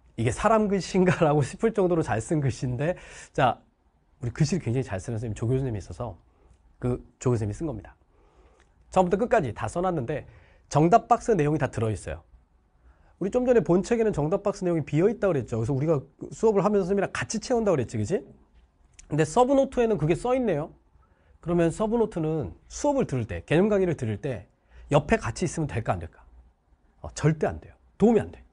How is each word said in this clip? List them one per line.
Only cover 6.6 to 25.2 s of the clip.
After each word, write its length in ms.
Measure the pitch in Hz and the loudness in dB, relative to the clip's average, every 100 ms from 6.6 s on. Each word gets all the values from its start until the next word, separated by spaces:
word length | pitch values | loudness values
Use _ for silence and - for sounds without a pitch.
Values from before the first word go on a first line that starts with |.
| _ - | _ -8
그 260 | 123 123 - - | -4 -4 -8 -6
조 120 | 127 | 0
교수님이 240 | 117 104 | 0 -2
쓴 120 | 104 165 | -6 -6
겁니다. 280 | 113 - - _ _ _ _ _ _ _ _ _ | -8 -14 -20 _ _ _ _ _ _ _ _ _
처음부터 280 | 185 180 190 | 2 2 2
끝까지 340 | 233 233 135 | 2 2 0
다 140 | - 110 | -4 -6
써놨는데 580 | 175 185 165 127 143 - - - _ - | -4 -2 -2 -4 -8 -10 -20 -20 _ -2
정답 400 | 143 165 226 - | 4 6 6 4
박스 240 | 226 - | 0 2
내용이 260 | 202 147 156 | 2 2 0
다 100 | 120 | -2
들어있어요. 540 | - 113 104 - 76 - - _ _ _ _ _ _ _ - | -2 -4 -4 -8 -12 -14 -20 _ _ _ _ _ _ _ -8
우리 120 | 190 | -2
좀 140 | 247 | 0
전에 160 | 247 233 | 4 4
본 220 | 160 180 | 6 2
책에는 300 | 190 233 220 | 2 0 0
정답 300 | 156 147 190 | 0 0 0
박스 220 | 208 196 | -2 -2
내용이 200 | 180 165 | 0 0
비어있다고 480 | 139 147 196 226 196 | 0 2 2 2 0
그랬죠. 240 | 147 107 113 | 0 -2 -4
그래서 140 | 113 | -2
우리가 280 | 135 156 147 - - - | 0 0 0 -2 -14 -16
수업을 320 | 151 226 196 | -2 2 2
하면서 200 | 190 208 | 2 2
선생님이랑 260 | 180 202 175 | 0 0 -2
같이 280 | - - 220 | -4 -6 -6
채운다고 360 | - 240 214 156 | -2 0 2 0
그랬지, 220 | 110 113 | 0 -4
그치? 260 | 107 202 - - _ _ _ _ _ - - | -2 -4 -6 -20 _ _ _ _ _ -20 -6
근데 160 | 147 | -2
서브노트에는 720 | 156 233 254 277 269 247 226 196 | 0 2 4 4 2 0 0 2
그게 160 | 151 | 0
써있네요. 580 | 165 240 254 233 151 165 - _ _ _ _ _ _ | 0 0 0 0 -2 -4 -12 _ _ _ _ _ _
그러면 300 | 160 175 165 | -2 2 2
서브노트는 840 | 160 214 233 214 180 156 160 95 - - | 0 -2 0 0 -2 -4 -4 -6 -10 -16
수업을 380 | - 294 277 196 | -4 0 0 0
들을 200 | 131 110 | -2 -4
때, 160 | 87 - | -6 0
개념 220 | 147 214 | 2 4
강의를 280 | 208 180 147 | 2 0 -2
들을 240 | 110 101 | -4 -4
때 280 | 143 117 - _ _ - - | -6 -8 -12 _ _ -16 0
옆에 260 | 147 - | 0 2
같이 280 | 220 | 0